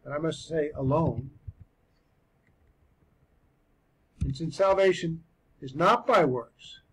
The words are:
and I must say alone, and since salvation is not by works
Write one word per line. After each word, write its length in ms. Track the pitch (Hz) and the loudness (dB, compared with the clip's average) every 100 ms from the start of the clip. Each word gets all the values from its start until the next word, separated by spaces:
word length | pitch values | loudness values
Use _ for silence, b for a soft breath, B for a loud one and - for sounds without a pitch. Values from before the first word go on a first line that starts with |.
and 120 | - 147 | -8 -6
I 20 | |
must 300 | 160 156 - | -4 -6 -6
say 240 | 160 151 135 | -4 -4 -2
alone, 540 | 135 151 165 - - - - - - _ _ _ _ _ _ _ _ _ _ _ _ _ _ _ _ _ _ _ _ _ _ _ _ _ | -2 0 0 -4 -10 -16 -20 -20 -20 _ _ _ _ _ _ _ _ _ _ _ _ _ _ _ _ _ _ _ _ _ _ _ _ _
and 140 | 143 131 | -4 -4
since 220 | 160 - | -8 2
salvation 680 | 190 190 196 180 170 165 _ _ _ _ | 4 6 4 2 -4 -8 _ _ _ _
is 140 | 135 135 | -14 0
not 320 | 180 240 - | 2 2 2
by 180 | 220 151 | 4 4
works 560 | 123 - _ - - _ | 0 -6 _ -20 -20 _